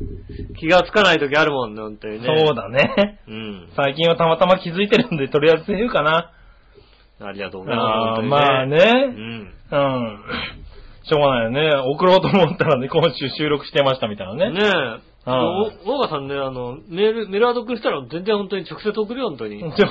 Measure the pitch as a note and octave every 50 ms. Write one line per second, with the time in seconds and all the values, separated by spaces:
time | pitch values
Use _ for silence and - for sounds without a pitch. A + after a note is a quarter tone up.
0 | - - - - - - - - - - - - - D#3+ F3+ F3+ F3 F3 - G#3+
1 | G3+ F#3 E3 D#3 D3 C3+ C#3 D3+ D#3 D3+ C#3+ C3 B2 A2 G#2 A2 G#2+ G#2+ G#2+ -
2 | - G#2+ G#2+ A2 A#2 D#3+ D#3 D#3 D#3 D3+ C#3+ A2+ G2 G2+ A#2 C#3 D#3 - - -
3 | G3+ G#3 G#3 - - - A2 A2 A2+ G#2+ G2+ F#2+ F2 F2 - - C#3+ C#3 C#3 D#3
4 | E3 E3 E3 E3 E3+ E3 D#3+ D#3+ F#3+ F3+ F#3 F#3 - F3 D#3+ F3+ G#3 G3+ A3 G#3+
5 | A#3+ - F3 D3+ C3+ B2+ - D3 C#3+ D#3+ E3 D#3+ D#3+ - G3+ F#3 A#3 B3 - E3+
6 | D3 D3+ D#3+ E3 F3 - _ _ - - - _ _ _ _ - - _ _ _
7 | _ _ _ - G#2+ G2+ G2 G2 G2 F#2 F2+ F#2+ F#2 G2+ A#2 A#2 A2+ A2 A2 A2
8 | A2+ A2+ A2+ A2+ A2 - C#3+ C#3+ C#3+ C#3 C3+ C3 C3 C3+ D3 D#3+ F#3 A3 A#3+ B3+
9 | C#4+ C4 A#3+ G#3+ A3 A3+ A#3 A3+ G#3 - - - - - - C#3+ C#3+ C#3 C3 B2+
10 | A#2+ A2 G#2 G#2 - - - - - - - - - - - - - - - -
11 | - - D#3+ D3 D3 C#3 C3 A#2+ A2+ A2+ A#2+ C#3+ D#3 D#3 D3 C3+ C3 B2+ D3 D3+
12 | F3 F#3 F3+ F#3+ F3 C#3+ C#3+ G3 F3 D3 - - D3+ D#3+ C#3+ B2 B2 B2+ - D#3+
13 | D3+ E3 C3 - C#3+ B2+ - - D3+ D3+ D3 C#3 - - - D#3 C#3 C3+ C3 -
14 | - A2 G#2 G#2 G2 F2+ G#2 C#3+ F#3 A3+ B3 F#3+ G#3+ G#3 F#3+ E3 C3+ A#2 A2 A2+
15 | - _ _ _ _ B2+ B2+ B2+ A#2+ E3+ F3+ F#3+ G#3+ G#3+ - - E3 G3 C4+ C#4+
16 | A#3 D#3 D#3 C#3+ C#3 C3+ C#3+ C#3 C3+ C3+ C3 B2+ B2 A#2+ B2+ D#3 - G#3+ E3 F3
17 | G#3 A3 A3 A#3 G#3+ F#3 G3 G3+ A#3 B3 A#3+ B3 A3+ A3+ B3 - - B3+ F#3+ C#3+
18 | C3 A#2 D3 E3+ F#3 G#3 G#3+ G3+ G3+ F#3 G3+ F#3+ F#3+ - D#3 - - G#3+ G#3 A3
19 | G#3+ G3 A#3+ C4 C4 G#3 D3 A#2 A2+ G#2+ G#2 G#3 F#3 D#3+ C#3 - G3 -